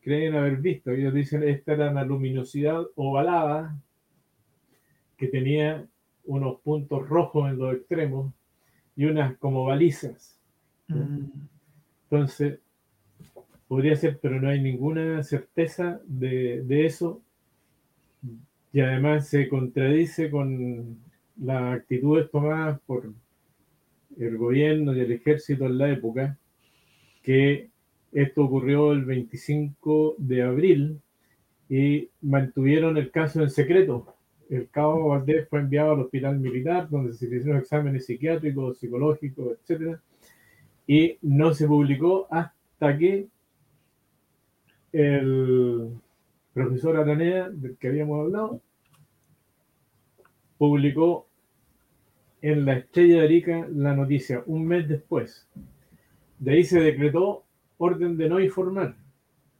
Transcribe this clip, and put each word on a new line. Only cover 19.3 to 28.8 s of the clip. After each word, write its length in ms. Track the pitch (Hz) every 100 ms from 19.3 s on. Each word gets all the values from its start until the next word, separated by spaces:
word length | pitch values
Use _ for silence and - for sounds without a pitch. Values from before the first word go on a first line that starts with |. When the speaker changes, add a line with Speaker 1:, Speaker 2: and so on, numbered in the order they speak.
| 143 131
Speaker 1:
contradice 840 | 135 127 131 131 151 170 165 160
con 680 | 143 139 131 123 120 117 113 - _ _ -
las 320 | 127 131 123 123
actitudes 520 | - 127 139 160 156
tomadas 500 | 151 151 156 156 143 _
por 260 | 127 110 110 _ _ _ _ _ _ _ _ _ -
el 180 | 117 113
gobierno 580 | 120 131 151 156 147
y 60 | 127
el 120 | 120
ejército 520 | 120 - 151 - 139 131
en 120 | 127
la 120 | 143
época, 460 | 139 113 117 135 139 _ _ _ _ _ _ _ _
que 480 | - 131 139 143 - _ _ _ _
esto 320 | 143 139 -
ocurrió 480 | 143 131 123 143